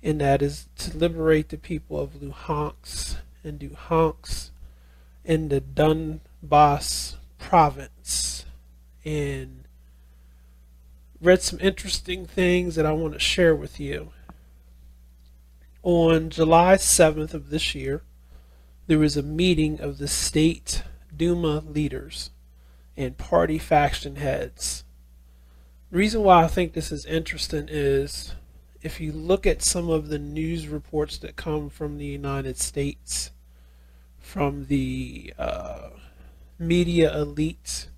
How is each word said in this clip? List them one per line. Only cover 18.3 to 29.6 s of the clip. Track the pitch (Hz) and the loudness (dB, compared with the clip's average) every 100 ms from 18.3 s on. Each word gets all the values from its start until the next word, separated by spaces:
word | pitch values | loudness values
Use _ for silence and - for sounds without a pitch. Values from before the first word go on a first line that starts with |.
| - - - - - - | -20 -20 -20 -20 -20 0
there | 156 | 4
was | 151 147 | 4 2
a | |
meeting | 143 151 185 160 156 151 | -4 0 2 4 2 -2
of | 147 139 | -8 -6
the | 143 | -4
state | - - 156 160 170 - - - - - | -2 0 4 2 2 -6 -6 -6 -16 -18
Duma | 147 170 175 165 151 156 | -2 0 2 0 -2 -4
leaders | 151 147 131 - - - - _ _ - - - - | -2 -2 -4 -12 -14 -14 -16 _ _ -20 -20 -20 -8
and | 131 127 | -8 -8
party | - 170 165 160 | 0 2 2 0
faction | - 151 143 - 143 | 2 4 4 -2 -8
heads. | 139 143 139 123 - - - - - - - - _ - - - _ - | -6 -4 -4 -6 -8 -8 -8 -14 -20 -20 -20 -20 _ -20 -20 -20 _ -6
The | 175 | 0
reason | 208 220 | 2 4
why | 202 175 | 8 8
I | 165 | 8
think | - 170 | 2 -2
this | 160 156 | -4 -8
is | 156 | -10
interesting | - 160 160 156 - 156 151 | -4 -4 -4 -8 -6 -6 -6
is | 151 143 139 143 - - - - - - - | -2 0 0 -2 -8 -12 -14 -14 -20 -20 -12
if | 156 - | -12 -8
you | 156 | -8
look | 156 160 190 | -8 0 2
at | 196 156 | 2 0